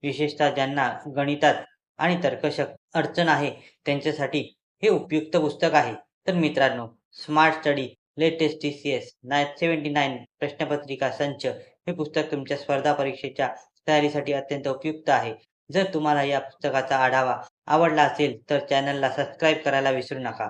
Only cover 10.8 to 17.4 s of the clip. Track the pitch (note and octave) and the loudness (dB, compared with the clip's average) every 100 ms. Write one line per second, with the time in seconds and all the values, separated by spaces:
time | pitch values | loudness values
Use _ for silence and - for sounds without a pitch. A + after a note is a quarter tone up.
10.8 | C#3 C3+ C3+ - C#3+ C3+ C3 A2+ - _ | -6 -4 -4 -2 -4 -2 -6 -6 -14 _
11.8 | - C#3+ D3 D#3+ D3+ C#3 C3+ C#3+ - C#3 | -10 -6 -4 -4 -4 -6 -4 -8 -2 0
12.8 | C#3 C#3+ C#3 B2+ C3+ B2+ C3 - _ _ | 0 0 -2 -4 -10 -4 -4 -4 _ _
13.8 | - D3+ D3 D3 C#3+ D3 - C#3+ C3+ C3 | 0 2 2 0 -2 -4 -2 -6 -4 -4
14.8 | D#3 D3+ - C3 A#2 A2 _ _ _ D3+ | -6 -6 2 2 2 -8 _ _ _ -2
15.8 | F#3+ D#3+ D3+ D3 C#3 C#3 C3 - D3 C3 | 0 0 2 2 2 0 -4 -6 -2 -2
16.8 | C3 C3+ C3 C3 C3 A#2+ | 0 2 4 4 2 -2